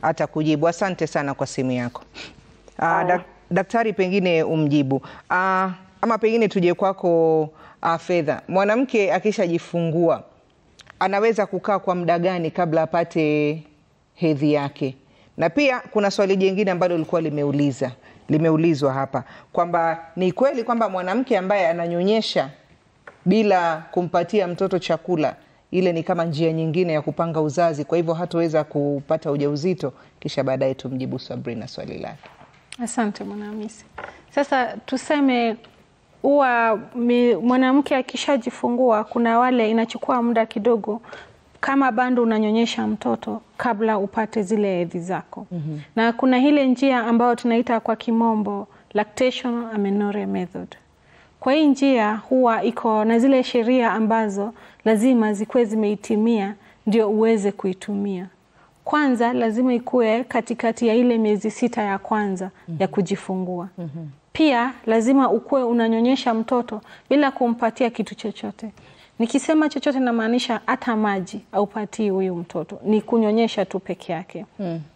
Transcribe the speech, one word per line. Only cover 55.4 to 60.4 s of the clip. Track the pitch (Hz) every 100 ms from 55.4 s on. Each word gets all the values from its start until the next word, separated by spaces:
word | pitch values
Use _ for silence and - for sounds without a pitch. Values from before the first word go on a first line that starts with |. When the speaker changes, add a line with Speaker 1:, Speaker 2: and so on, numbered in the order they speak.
| 214 254 226
Speaker 3:
zimeitimia | 220 208 208 - 214 226 226 196 208 - _ -
ndio | 220 214
uweze | 214 226 226 196
kuitumia. | 196 196 185 - 202 202 190 185 _ _ _ _ _ -
Kwanza | 302 285 240 233
lazima | 247 233 220 254
ikuwe | 240 240 254 226 220
katikati | - 247